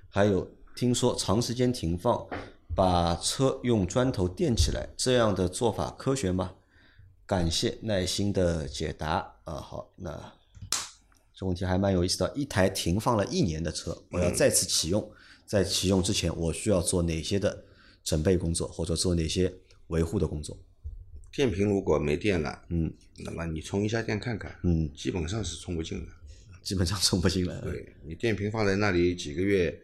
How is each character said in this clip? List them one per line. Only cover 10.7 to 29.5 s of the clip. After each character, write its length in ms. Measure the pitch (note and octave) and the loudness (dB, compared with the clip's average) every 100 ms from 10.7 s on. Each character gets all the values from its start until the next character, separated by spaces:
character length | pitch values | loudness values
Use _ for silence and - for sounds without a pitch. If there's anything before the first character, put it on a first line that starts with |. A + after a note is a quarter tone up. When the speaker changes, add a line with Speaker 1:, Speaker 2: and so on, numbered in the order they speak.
| - - - _ _ _ | -6 -6 -16 _ _ _
Speaker 1:
这 100 | - | -8
问 80 | F#2+ | -4
题 120 | F2 | -4
还 120 | F#2 F#2 | 0 2
蛮 160 | G2 | 2
有 120 | F#2 | 2
意 40 | F2+ | 2
思 80 | - | 0
的， 140 | - - | -2 -2
一 80 | |
台 240 | C#3+ - A2 | -4 2 2
停 320 | - E2+ F#2+ | 2 0 0
放 160 | C3 A2+ | 2 0
了 100 | G2 | 0
一 160 | F#3 | 0
年 180 | G#2+ D#2 | 0 0
的 120 | E2 | -4
车， 280 | - - - - | -4 -8 -10 -6
我 80 | F2 | -2
要 100 | F2 | 0
再 180 | - C#3 | 2 2
次 160 | - | 2
启 260 | - - D#2+ | 0 -2 0
用， 120 | G2+ | -2
Speaker 2:
嗯。 140 | - - - - | -2 -12 -20 -20
Speaker 1:
在 200 | - G#2 | -2 0
启 240 | F2+ - F#2 | 2 0 2
用 120 | F#2+ | 4
之 120 | F2+ | 2
前， 220 | G2+ F2 D#2 | 0 0 0
我 160 | E2 | -2
需 180 | D#2 G#2+ | -2 0
要 100 | F#2+ | 2
做 220 | E2 F2+ | 2 0
哪 180 | E2+ D#2+ | 0 -2
些 160 | D#2 G2 | -2 0
的 280 | G2 - - - - - | 0 -2 -10 -20 -20 -12
准 180 | - D#2 | -2 2
备 140 | D#2 F2+ | 4 4
工 180 | E2+ | 2
作， 140 | E2 D2+ | -2 -4
或 160 | - | -4
者 100 | E2 | -2
做 180 | E2 F#2 | 0 2
哪 140 | E2+ D#2+ | 2 0
些 260 | F#2 F2 - - - - | 0 0 -2 -16 -20 -4
维 160 | E2 | 0
护 160 | E2 G#2+ | 0 0
的 60 | D2+ | -2
工 120 | D2+ | -2
作？ 160 | D2 - - - - - - - - | -8 -14 -18 -16 -14 -14 -16 -18 -10
Speaker 2:
电 180 | - C3 | -2 0
瓶 180 | F2+ G#2 | 2 2
如 140 | G2 | 2
果 160 | F#2 D2 | 2 2
没 180 | D2+ D2+ | 2 0
电 240 | G#2 F2+ | 2 0
了， 220 | C#2+ - - | 0 -6 -6
Speaker 1:
嗯。 260 | E2+ D#2+ - - - | -2 -2 -4 -16 -16
Speaker 2:
那 80 | - | -10
么 120 | - | -8
你 160 | E2 D#2 | -6 -6
充 220 | - G2+ | -4 -2
一 60 | G#2+ | 0
下 120 | A2+ | 0
电 200 | A2+ G#2 | -2 -4
看 180 | A#2+ G2+ | -4 -6
看， 180 | D2+ - | -8 -2
Speaker 1:
嗯。 260 | F2+ E2 D#2 | 2 2 2
Speaker 2:
基 160 | - C2 | -2 -4
本 180 | F2 D#2+ | -2 -4
上 160 | A2 | -4
是 120 | F2+ D#2+ | -6 -8
充 180 | - | -6
不 80 | E2+ | -6
进 160 | E2 F#2+ - | -4 -8 -10
的。 60 | - - - - - | -16 -20 -20 -20 -14
Speaker 1:
基 140 | - F#2+ | -6 0
本 100 | F2 | 0
上 100 | F#2+ | 2
充 200 | - G2 | 2 2
不 80 | F2 | 2
进 160 | F#2+ | 2
了。 160 | E2+ D#2 | -2 -4
Speaker 2:
对， 300 | - C#2 - - | -8 -8 -10 -16
你 100 | C#2 | -14
电 220 | E2 A#2 G2 | -4 -2 0
瓶 120 | G#2 | -2
放 120 | A2 | 0
在 120 | G2+ G2 | 2 2
那 160 | G#2 | 2
里 240 | F2 F2 F2 | 4 4 2
几 180 | D2+ | -4
个 80 | D2 | -2
月 340 | G2 | 2